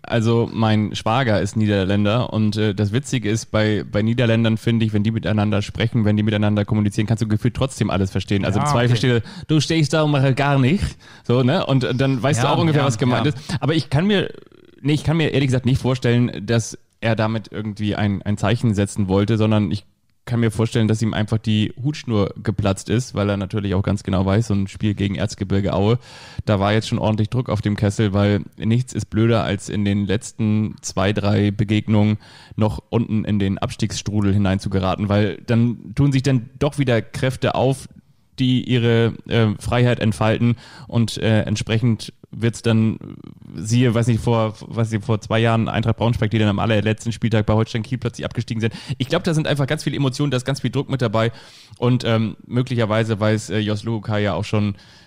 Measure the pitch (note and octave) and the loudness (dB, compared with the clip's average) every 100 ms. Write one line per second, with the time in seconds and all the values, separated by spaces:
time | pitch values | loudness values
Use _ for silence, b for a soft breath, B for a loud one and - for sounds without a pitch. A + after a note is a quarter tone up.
0 | - A#2+ A2 A#2 A2+ - A2 G#2+ G#2+ - | -4 0 2 2 0 0 2 2 0 -2
1 | - A2+ B2+ G2+ F#2 - G#2+ G2+ F#2+ G2+ | -2 0 2 0 0 0 0 2 2 2
2 | G2+ A#2 - A2 G#2+ G#2 G#2+ G2+ G#2 A2+ | 2 0 0 0 0 2 0 0 0 0
3 | - C3 G#2 A2 - G#2+ G#2+ G#2 C2 G#2 | -2 -4 -2 -2 -2 0 2 0 -2 -2
4 | G#2+ A#2+ A#2 A2+ A2+ A2 - A#2 A2 G#2 | 0 2 2 4 2 2 0 0 2 2
5 | G#2 A2+ E2 G#2+ G#2 G#2 G2+ - A#2 A#2+ | 0 0 0 0 2 0 -2 -2 -2 2
6 | G#2 G#2+ G#2+ G#2 G#2 G#2 G#2 G#2+ G#2 - | 2 2 2 0 2 0 0 0 0 0
7 | G#2+ A2+ A2+ A2 B2 - B2+ - G#2+ F#2 | 0 0 0 0 0 -2 -4 -2 -2 0
8 | F#2+ - - G2+ - F#2+ D3 C#3 A#2+ A#2+ | 0 -2 -2 0 0 0 2 2 4 2
9 | C3 A#2+ B B - D#3 - E3 D3 D#3+ | 2 2 B B 0 0 2 2 2 2
10 | D3+ D3 C#3 B2+ C#3 C#3 B2+ G3 - - | 2 2 2 2 2 4 4 2 0 -6
11 | B B - A#2+ B2+ F3 - C3+ B2 B2 | B B 0 2 4 2 2 2 2 0
12 | C3+ C3+ C3+ A2+ - - E3 D3 C#3 A2+ | 0 0 0 0 2 2 2 2 2 0
13 | C3 A#2+ B2+ D3 B D#3 C3+ E3 - C3+ | 0 2 0 -2 B -4 0 0 0 0
14 | F#3+ G3+ - - - - - - C#3 D3+ | 2 0 -2 -8 -20 -20 -20 -6 0 0
15 | D3 E3 D3+ B2+ C#3 B2+ B2 C3+ A#2+ C3 | 2 2 2 2 2 2 2 0 0 0
16 | B2 A#2+ A#2+ - G2+ A#2 - - _ _ | 2 2 2 -2 0 0 0 -8 _ _
17 | A2+ A2 A2 A2 F#2+ E2+ G#2+ G2+ G#2+ - | -2 0 0 -2 -6 -8 -8 -4 -2 0
18 | G#2 G2 - G#2 G2+ A#2+ A#2+ G2+ G2+ - | 0 0 -2 -2 0 0 2 0 0 -2
19 | F#2+ F#2+ G#2 A2+ G#2+ G#2+ G2+ G#2+ - _ | 0 2 2 2 2 2 0 -2 -8 _
20 | _ _ - A#2+ A#2 A2+ A2+ A#2+ A2 G#2+ | _ _ -6 -2 0 0 0 2 2 2
21 | A2+ F2+ G#2+ A2+ - G#2+ G#2+ - B2+ D3+ | 0 -2 -2 -2 0 0 0 -2 -6 -6
22 | - G#2+ G2 - - G2+ G2+ G2 - A2 | -2 0 0 -2 -4 -2 -2 -2 0 -2
23 | B2+ - G2+ G2+ F#2+ A2 G2+ F#2+ G2 G2 | -2 -2 -2 -2 -2 -4 -2 0 0 -2
24 | - F#2+ F#2+ G2 A#2 G2+ F#2+ - G#2+ G2 | -2 0 2 2 2 0 -2 -2 -2 0
25 | G2 E2 G#2 - G2 G2 F#2+ E2+ G2+ A#2+ | -2 -2 -4 -4 -2 0 0 2 2 0
26 | B B B B - G2+ G2 A2 - A#2 | B B B B -2 0 2 0 0 -2
27 | G#2 G#2+ G#2+ B2 B2+ G#2 G#2+ G2+ G#2 G2+ | 0 0 -2 -2 -2 -2 -2 0 0 0
28 | G#2+ G2 G2+ G2+ - - G#2 A#2 B2+ - | 0 2 2 2 -2 -6 0 0 0 -6
29 | - G#2 A2+ A2+ A#1+ G2+ - G2+ G2+ G2+ | -4 0 2 2 0 -4 -4 -2 0 0
30 | G2+ G2+ - - A2 G#2+ G#2+ - - - | 0 -2 -4 -4 0 0 0 -6 -8 -2
31 | F#2+ G#2 G2+ G#2 G#2 G2+ G#2 G#2+ - G#2+ | 0 0 0 2 2 0 0 0 2 2
32 | G#2 G#2+ B B B - A2 D2+ - A2+ | 4 2 B B B -2 -2 -2 -4 -2
33 | A#2 G#2+ F#2 G#2 G2 G2 C3+ - A#2 - | 0 -2 0 0 0 -2 -4 -4 -4 -4
34 | - G#2 G2+ G2 G2 G2 - F#2+ F#2 F2+ | -4 0 2 2 2 0 0 -2 0 0
35 | G2+ G2+ G#2 - - A#2 A#2 A2 G1+ G#2+ | 0 2 2 -2 -2 2 2 -2 -6 0
36 | C#3+ C3+ C3+ C3 A2 - C#3+ C#3+ C3 A#2 | 2 2 2 0 -2 -4 -2 0 0 0
37 | - - C3 B2+ G#2+ - B2 C3+ - - | -2 -4 -4 -2 -2 0 0 0 -6 -20
38 | - _ _ - C3 B2+ - A#2+ A#2 A2+ | -20 _ _ -2 0 2 2 2 2 2
39 | A#2 - - A2+ A2 G2+ G#2+ A#2+ B2 A#2+ | 2 -2 -4 0 2 0 -2 2 2 2
40 | A2+ G#2+ A2 G#2+ A#2+ A#2 B B B A#2 | 0 0 0 2 2 0 B B B -2
41 | A2 - G#2 A2 - G#2 - A2+ A#2+ A2 | -2 -2 0 2 0 -2 -2 0 0 0
42 | - - - - A#2 - A#2 A2+ A2 F2+ | -4 -18 -18 -4 -4 -2 0 2 2 -2
43 | - - - - - G1+ G2+ A#2+ B2+ A2+ | -8 -16 -18 -20 -18 -10 0 2 4 2
44 | A#2 A2+ A#2+ A#2 A2 G#2 - A2+ A2 A2 | 2 2 2 0 0 -4 -8 -4 -2 -2
45 | G#2 G#2+ - A2+ A#2 A2+ G#2+ - A#2 A2+ | -2 -4 0 0 2 2 0 0 -2 0
46 | A2+ A#2 G#2+ A2+ G#2+ G2+ G2+ A2 G#2 A2 | 0 0 0 2 2 2 0 2 0 -2
47 | A#2 G#2+ A#2 G#2+ G#2+ A2 A2 A#2 G#2+ B2+ | -4 -4 0 0 2 2 0 -4 -6 -6
48 | A#2+ - - - A2+ A2+ A2+ B B C#3 | -6 -6 -6 -6 -4 -2 -2 B B -6
49 | - E3 F3+ D#3 D3+ C#3+ C3+ D#3 - A2+ | -2 -2 0 0 0 0 0 -2 -4 -2
50 | C#3 B2+ D3 B2+ B2+ C3+ B2+ B2 - C3 | -2 0 -2 -2 -2 -4 -4 -4 -4 -2
51 | A#2+ A2 A2+ B B B B - A#2+ B2 | 0 0 0 B B B B -4 0 2
52 | A#2 A2+ A2 - - A#2+ B2 A#2+ A2 A2 | 2 0 0 -6 -6 -4 -2 -2 0 0
53 | A2+ G#2+ G#2+ G#2+ G#2 G2 G#2 G#2+ A2 A2+ | 0 0 0 0 -2 -4 -2 -4 -4 -6
54 | G2+ G#2 G#2 E2 G#2 G#2+ G#2 G2 B B | -4 -2 0 -2 -2 0 -2 -4 B B